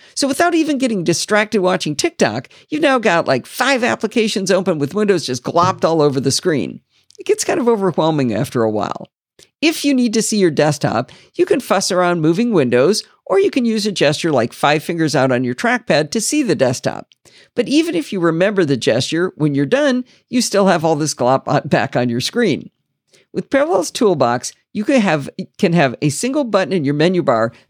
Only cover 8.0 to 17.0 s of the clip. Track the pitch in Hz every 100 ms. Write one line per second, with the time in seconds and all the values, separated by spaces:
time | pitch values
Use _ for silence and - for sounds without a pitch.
8 | 160 151 123 104 139 127 113 104 90 -
9 | - _ _ _ - - 320 320 285 262
10 | 240 220 208 214 175 147 151 143 139 110
11 | 127 - _ - 359 330 - 190 - 185
12 | 175 175 156 170 240 190 123 120 151 214
13 | - _ - 190 403 269 233 220 208 180
14 | 147 147 170 135 117 - 143 151 170 170
15 | 160 147 131 123 123 123 240 247 - 151
16 | 147 226 - 302 240 139 127 131 110 -